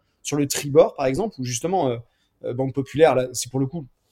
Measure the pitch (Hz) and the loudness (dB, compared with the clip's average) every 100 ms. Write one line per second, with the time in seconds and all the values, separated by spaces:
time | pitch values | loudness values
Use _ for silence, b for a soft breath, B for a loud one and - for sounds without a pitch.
0 | _ _ - 147 139 - 147 143 214 - | _ _ -6 -2 -2 -2 2 6 4 4
1 | 135 135 220 - 123 120 165 185 135 117 | -2 -2 -4 -6 -8 -6 -2 0 -2 -2
2 | - _ _ _ 117 120 135 139 131 139 | -10 _ _ _ -8 -4 -4 -4 -4 4
3 | 156 127 127 - - 135 135 170 135 _ | 4 4 0 -6 -6 -4 -4 -6 -12 _
4 | _ | _